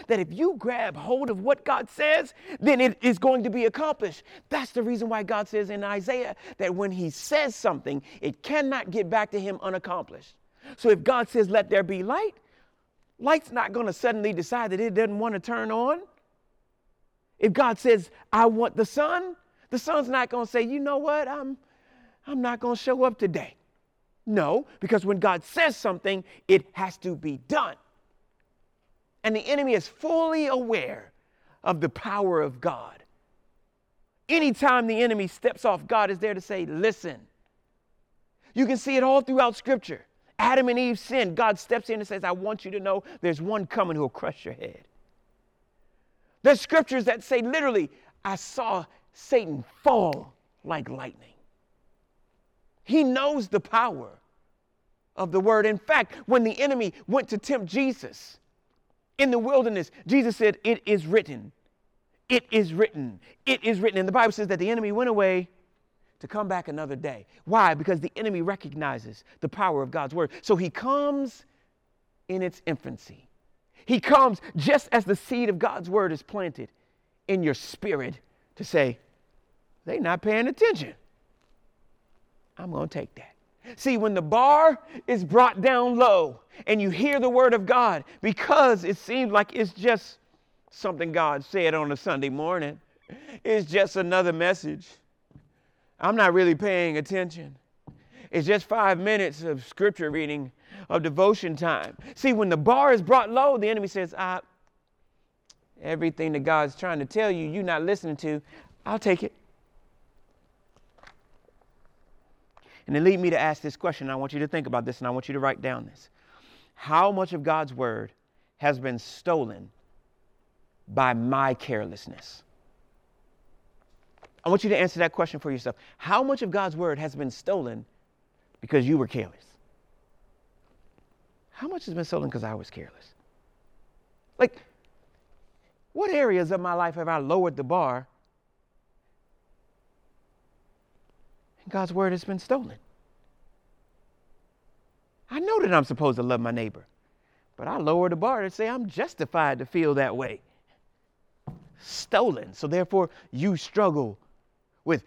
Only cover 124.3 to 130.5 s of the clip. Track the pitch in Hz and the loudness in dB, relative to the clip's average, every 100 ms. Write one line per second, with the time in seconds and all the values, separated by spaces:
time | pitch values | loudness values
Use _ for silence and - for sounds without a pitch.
124.3 | _ - 190 214 190 180 170 170 - 170 | _ 0 2 4 2 2 2 0 0 -4
125.3 | 147 151 131 123 - - _ - 202 269 | -4 -6 -6 -6 -10 -16 _ 0 0 2
126.3 | 277 208 190 190 156 175 143 156 139 135 | -2 -2 -2 -2 -2 -4 -4 -6 -8 -8
127.3 | - - 196 123 113 110 _ _ _ _ | -8 -4 -4 -4 -10 -14 _ _ _ _
128.3 | _ _ _ 113 147 127 151 117 123 92 | _ _ _ 0 2 4 2 0 -4 -8
129.3 | - _ _ _ _ _ _ _ _ _ | -12 _ _ _ _ _ _ _ _ _
130.3 | _ _ | _ _